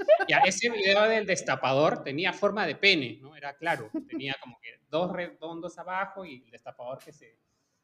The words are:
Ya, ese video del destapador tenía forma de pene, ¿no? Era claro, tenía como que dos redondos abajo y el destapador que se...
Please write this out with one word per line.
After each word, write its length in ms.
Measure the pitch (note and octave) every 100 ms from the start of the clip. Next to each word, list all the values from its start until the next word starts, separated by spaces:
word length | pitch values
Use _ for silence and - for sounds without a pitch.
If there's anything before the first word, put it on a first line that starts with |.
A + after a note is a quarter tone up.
| - E5+ -
Ya, 120 | -
ese 300 | F#3 - -
video 340 | A3 F#3+ G3+
del 220 | A3 A3 G3
destapador 760 | F3 - C3 C3 C3+ D#3+ -
tenía 300 | - C#3 F#3
forma 340 | F3 G3+ G#3 F3
de 80 | -
pene, 420 | G3 F3 A#2+ A2
¿no? 140 | C#3+ D3
Era 200 | C#3+ -
claro, 320 | E3 C#3+ A2 - -
tenía 280 | D#4 C3+ C#3
como 180 | C3 A#2
que 180 | A2+ - _
dos 220 | D3+ F3+
redondos 680 | F3+ F3 - D#3+ E3+ E3+ E3+
abajo 440 | F3 F#3 F#3+ G3 F3
y 180 | B2+
el 80 | A#2
destapador 480 | A#2 B2+ - B2 C3
que 100 | D#3+
se... 260 | C#3 A#2 _ _ _ _ _